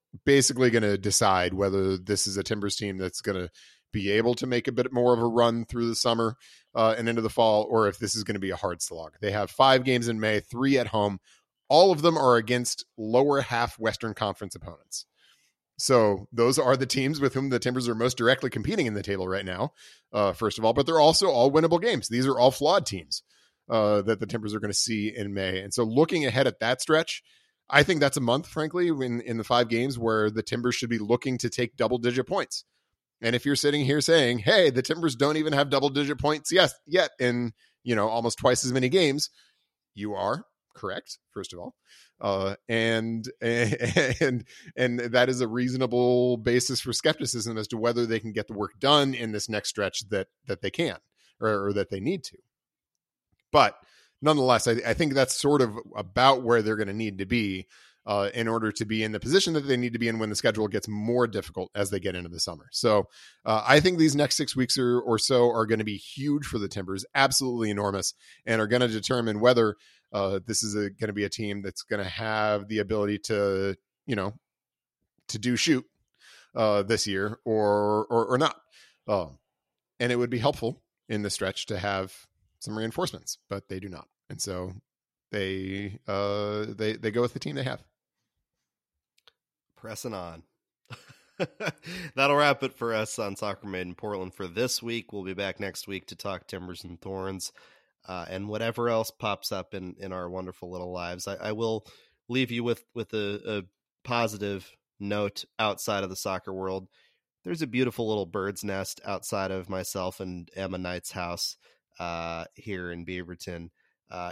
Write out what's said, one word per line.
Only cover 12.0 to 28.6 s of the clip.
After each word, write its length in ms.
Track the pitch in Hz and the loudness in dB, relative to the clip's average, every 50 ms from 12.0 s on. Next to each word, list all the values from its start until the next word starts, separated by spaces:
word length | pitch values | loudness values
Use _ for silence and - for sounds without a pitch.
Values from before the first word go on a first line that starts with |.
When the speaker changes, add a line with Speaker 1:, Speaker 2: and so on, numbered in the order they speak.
Speaker 1:
them 160 | 151 170 160 | 4 4 4
are 180 | 156 139 127 120 | 6 6 6 6
against 500 | 117 107 110 123 123 123 - - - - _ _ | 6 4 2 0 0 0 -2 -6 -8 -10 _ _
lower 440 | - 110 107 117 123 139 147 139 139 | -10 -2 2 4 4 4 4 2 0
half 380 | 117 101 120 117 117 101 - - | 0 0 -2 -2 -2 -2 -4 -4
Western 340 | 110 110 104 - - 113 101 | -2 -2 -2 -2 -4 -6 -4
Conference 420 | - 120 101 95 - 104 98 - | -2 -2 -2 -2 -4 -10 -12 -12
opponents. 500 | 95 - 85 82 - _ _ - - - _ _ _ _ _ _ _ _ _ _ _ _ _ _ | -14 -16 -16 -18 -18 _ _ -14 -14 -14 _ _ _ _ _ _ _ _ _ _ _ _ _ _
So 500 | - - - 131 120 110 104 101 95 98 - - | -4 0 4 6 6 6 6 2 0 -4 -4 0
those 260 | 117 117 127 131 156 | 2 2 4 4 4
are 160 | 135 123 135 | 4 4 4
the 100 | 127 135 | 4 2
teams 360 | 120 - 139 131 135 160 139 | 0 -2 0 0 0 0 0
with 120 | 139 127 - | 0 0 0
whom 160 | 135 135 139 | 0 -2 0
the 100 | 127 113 | 0 0
Timbers 280 | - 127 123 131 123 | 0 0 -2 -2 -2
are 80 | 120 113 | -2 0
most 220 | 110 117 127 123 | 0 0 0 0
directly 320 | - 117 120 135 - - 123 | 2 4 4 4 4 2 -2
competing 360 | - 113 104 139 220 208 147 | -4 -4 -4 -2 0 0 0
in 100 | 113 104 | 0 -2
the 80 | 101 98 | -4 -4
table 240 | 98 98 95 92 | -4 -4 -4 -2
right 180 | 92 92 98 98 | -2 -4 -4 -4
now, 260 | 92 90 90 120 151 - _ - - - - _ _ | -4 -4 -4 -4 -6 -6 _ -20 -20 -20 -20 _ _
uh, 220 | - 107 101 98 90 | 0 2 2 2 2
first 240 | - 117 104 - | 0 -2 -2 0
of 80 | - 110 | 2 2
all, 80 | 110 - | 2 4
but 120 | 139 135 | 4 2
they're 140 | 151 165 160 | 4 6 6
also 300 | 147 160 160 - 196 185 | 8 8 6 6 4 4
all 220 | 139 120 120 143 | 4 6 6 6
winnable 300 | 139 160 160 165 170 170 | 6 6 4 4 4 2
games. 280 | 196 240 208 127 - - | 2 2 0 0 -2 -2
These 180 | 113 123 131 | 0 0 2
are 100 | 139 131 | 2 4
all 140 | 120 120 135 | 6 6 6
flawed 340 | 131 - 143 156 185 196 - | 6 4 2 2 4 2 2
teams, 380 | - 107 90 80 - - - - _ _ _ _ _ _ _ _ - | 0 -4 -8 -8 -8 -10 -10 -10 _ _ _ _ _ _ _ _ -2
uh, 320 | 120 110 107 104 104 104 | 2 2 4 4 4 2
that 180 | 98 110 110 101 | 2 2 0 0
the 60 | 110 | -2
Timbers 280 | 101 - 113 107 104 107 | -4 -6 -6 -6 -6 -6
are 60 | 104 | -4
gonna 140 | 107 104 98 | -4 -4 -2
see 400 | - - - 113 107 104 107 - | -2 -2 -2 -2 -2 -2 -4 -4
in 180 | 117 101 101 98 | -6 -8 -6 -4
May. 260 | 98 95 92 92 92 | -4 -2 -2 -2 -4
And 140 | 98 98 - | -6 -4 -2
so 100 | 123 117 | -2 -2
looking 420 | 110 113 139 160 - - 165 143 | 2 4 4 4 4 2 0 0
ahead 220 | 123 101 131 131 | 0 2 2 2
at 120 | 123 - - | 2 0 0
that 220 | 110 117 127 - | -2 -2 -2 -2
stretch, 420 | - - 156 160 170 - - - - _ _ _ _ _ _ _ _ - | 0 2 2 2 2 0 -6 -12 -12 _ _ _ _ _ _ _ _ 2
I 140 | 135 143 147 | 4 4 6
think 160 | 190 180 147 | 4 4 2
that's 180 | 143 139 - | 2 2 2
a 40 | 147 | 0
month, 260 | 127 117 123 139 - | 0 2 0 0 -2
frankly, 400 | - - 160 | -4 -6 -4